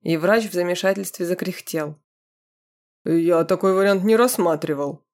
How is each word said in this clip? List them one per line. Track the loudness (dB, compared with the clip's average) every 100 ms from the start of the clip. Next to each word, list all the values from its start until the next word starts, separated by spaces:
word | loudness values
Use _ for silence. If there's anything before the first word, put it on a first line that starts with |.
и | -2 -2
врач | 2 2 0
в |
замешательстве | -2 -2 0 -2 -2 -6 -8 -4
закряхтел. | -4 -6 -8 -8 -6 -6 -10 _ _ _ _ _ _ _ _ _ _
«Я | -2 0 2 2
такой | 2 2 2
вариант | 2 2 2
не | 2 4
рассматривал. | 4 2 0 0 -2 -4 -4 -8 _